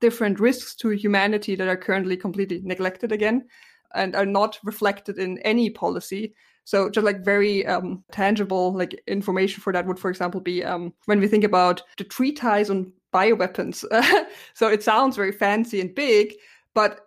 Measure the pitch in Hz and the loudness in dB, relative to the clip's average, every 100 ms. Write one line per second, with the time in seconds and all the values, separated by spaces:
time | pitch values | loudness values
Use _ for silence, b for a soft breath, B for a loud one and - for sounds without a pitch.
0 | 233 233 214 202 233 254 - - 226 208 | 0 2 0 2 2 2 -4 -6 -2 0
1 | 208 202 202 208 208 190 185 185 - 190 | 2 2 2 0 -2 -2 -2 -2 -2 -2
2 | 185 185 196 185 196 175 185 185 185 185 | -2 -4 -4 -6 -4 -6 -6 -4 -4 -4
3 | 233 214 208 240 240 b b b b - | -4 -2 0 0 -2 b b b b -4
4 | 190 - 196 202 220 - 202 208 202 196 | -4 0 0 2 0 -2 -10 -2 -2 -2
5 | - 196 185 180 - 233 226 240 180 180 | -8 -6 -6 -4 0 2 0 -2 -4 -4
6 | - 196 214 b b b - 196 190 214 | -6 -8 -8 b b b -2 0 2 2
7 | 214 196 185 202 208 196 - 185 185 185 | 0 0 0 2 2 0 0 -2 -4 -8
8 | - - 196 208 196 190 180 190 180 - | -10 -2 0 2 0 0 0 0 -4 -6
9 | - 196 202 185 190 196 - 185 180 185 | -6 -4 -2 0 0 -2 -4 -2 -2 -4
10 | 190 180 180 180 180 180 - 175 175 - | -4 -4 -4 -4 -6 -4 -4 -6 -8 -10
11 | - 208 202 214 208 185 180 175 b - | 0 2 4 4 4 4 4 2 b -16
12 | 196 - 262 294 240 208 208 196 185 - | -14 -2 -2 0 0 0 2 -2 -4 -12
13 | _ 180 202 220 185 190 190 - - 220 | _ 2 2 2 0 -2 -8 -8 -2 2
14 | 277 370 311 B B - 220 208 220 220 | 4 2 2 B B -2 2 2 2 2
15 | 269 226 196 202 202 208 233 202 185 185 | 2 0 -2 0 0 2 0 -2 -4 -2
16 | 285 214 214 - b b b 226 208 208 | 4 4 4 -2 b b b 0 0 0